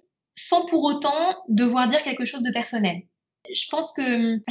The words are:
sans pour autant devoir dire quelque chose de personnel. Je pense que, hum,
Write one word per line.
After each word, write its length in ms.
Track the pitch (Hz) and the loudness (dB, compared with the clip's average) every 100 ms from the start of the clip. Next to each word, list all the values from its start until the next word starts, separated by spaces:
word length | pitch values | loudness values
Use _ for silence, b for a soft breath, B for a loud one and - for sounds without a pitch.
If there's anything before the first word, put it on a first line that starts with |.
| _ _ _ - | _ _ _ -10
sans 280 | - 349 339 | 2 2 4
pour 180 | 320 | 2
autant 540 | 285 294 285 302 359 370 - | 2 0 0 0 0 -2 0
devoir 400 | 214 240 254 240 | 2 4 2 2
dire 160 | 302 | 2
quelque 220 | 285 247 240 | 0 -4 -6
chose 180 | 269 | -4
de 80 | 240 | -2
personnel. 520 | 233 226 233 190 175 - _ _ _ - | -2 -2 0 0 -2 -10 _ _ _ -8
Je 120 | - - | -6 -4
pense 240 | 302 320 | -4 -4
que, 420 | - 254 233 226 220 | -4 0 0 0 -2
hum, 60 | 247 | -4